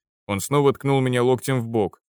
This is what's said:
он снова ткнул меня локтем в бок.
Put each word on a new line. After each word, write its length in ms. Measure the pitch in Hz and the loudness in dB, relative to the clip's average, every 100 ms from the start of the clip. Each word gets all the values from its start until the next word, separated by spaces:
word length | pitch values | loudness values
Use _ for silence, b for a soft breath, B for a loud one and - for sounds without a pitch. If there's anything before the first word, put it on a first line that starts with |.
| _ _ - | _ _ -6
он 120 | 98 | -6
снова 300 | - 143 139 | -2 2 2
ткнул 280 | 131 139 139 | 2 0 0
меня 220 | 131 123 | 0 2
локтем 360 | 123 127 - 131 | 2 0 0 -4
в 80 | 113 | -2
бок. 360 | 113 95 - _ | -2 -2 -4 _